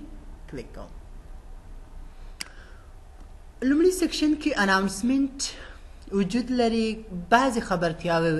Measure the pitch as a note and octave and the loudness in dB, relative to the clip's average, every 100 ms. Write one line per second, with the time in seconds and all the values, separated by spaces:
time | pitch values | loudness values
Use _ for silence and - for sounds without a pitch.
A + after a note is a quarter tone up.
0 | D4+ - - - - C3 A2+ - G2+ - | -6 -12 -14 -14 -10 -10 -10 -12 -14 -14
1 | - - - - - - - - - - | -14 -16 -14 -16 -14 -16 -14 -16 -14 -16
2 | - - - - - - - - - - | -16 -14 -16 -14 -14 -14 -18 -20 -20 -20
3 | - - - - - - B3+ D4 F4+ F4+ | -20 -20 -18 -18 -20 -2 2 6 6 4
4 | D#4+ - D4+ D4+ D4+ G#3 G3 F#3+ G3 - | 0 2 2 2 0 2 4 4 2 0
5 | A#3+ C4+ C#4 - - - - - - - | 2 2 2 -2 -6 -6 -14 -16 -18 -18
6 | - G3 F#3 A#3 B3 B3 A3+ A3+ A3 A3 | -4 0 2 0 0 2 4 4 2 -2
7 | - F3+ F3 A#3 C4+ A3+ - F3+ E3+ D#3+ | -8 -10 4 6 6 2 0 0 2 0
8 | E3+ E3 E3 D#3 | 2 4 4 2